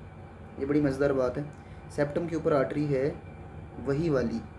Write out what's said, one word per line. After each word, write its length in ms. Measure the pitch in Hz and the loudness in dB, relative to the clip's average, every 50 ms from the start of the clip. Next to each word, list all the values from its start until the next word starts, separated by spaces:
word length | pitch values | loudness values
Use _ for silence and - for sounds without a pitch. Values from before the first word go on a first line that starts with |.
| - - - - - - - - - - - - | -16 -16 -16 -16 -16 -16 -16 -16 -16 -14 -6 -4
ये 60 | 139 | -2
बड़ी 140 | 139 147 151 | 2 4 4
मज़ेदार 320 | 147 139 131 131 143 143 | 4 4 4 4 4 4
बात 260 | 135 131 127 123 - 143 | 4 4 2 2 0 -2
है। 60 | 147 147 - - - - - - - - - | -6 -6 -10 -14 -16 -16 -16 -16 -16 -8 0
septum 300 | - 143 143 - 175 170 165 | 0 0 2 2 -2 -2 0
के 80 | 165 | -2
ऊपर 160 | 156 160 165 | 0 2 4
artery 320 | 151 139 131 - 147 147 151 | 4 4 4 2 2 0 2
है 220 | 147 139 131 135 156 165 - - - - - - - - - - - - - 120 | 2 2 4 2 2 0 -4 -12 -14 -14 -14 -14 -14 -14 -14 -14 -12 -12 -6 -2
वही 260 | 135 139 147 170 165 | 0 0 2 2 4
वाली 300 | 143 123 120 113 113 113 - - - | 4 4 2 2 0 -2 -6 -8 -14